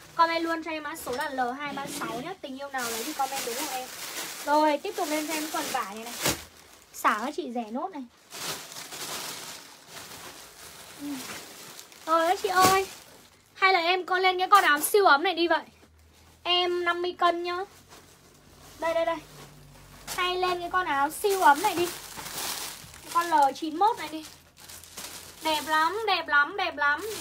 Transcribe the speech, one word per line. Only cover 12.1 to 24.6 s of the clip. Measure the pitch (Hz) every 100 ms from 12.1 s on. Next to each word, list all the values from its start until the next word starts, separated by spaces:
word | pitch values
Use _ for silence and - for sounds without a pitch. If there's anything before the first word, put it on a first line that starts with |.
| 330 330
các | 392
chị | 403
ơi. | 370 381 381 381 - - - - _ _
Hay | - 381
là | 370
em | 330 370 370
con | 370
lên | 381 370
cái | 370
con | 392
áo | 349 294
siêu | - 415 370
ấm | 285
này | 370
đi | 330 339
vậy. | 320 - - - _ _ _ - _
Em | 349 349 359 349
năm | 349 349
mươi | 359 349
cân | 349 339
nhá. | 349 359 392 - - - - - - - - - - -
Đây, | 330
đây, | 330 330
đây. | 320 - - - - - - - - - -
Hay | 370 359
lên | 370 359
cái | 349
con | 370 339
áo | 277 285
siêu | - 415 381
ấm | 311 285
này | 415
đi. | 330 349 - - - - - - - - - - - -
Con | 339 339
L | 311 277
chín | 269 311 311
mốt | 415 480
này | 302
đi. | 311 311 - - -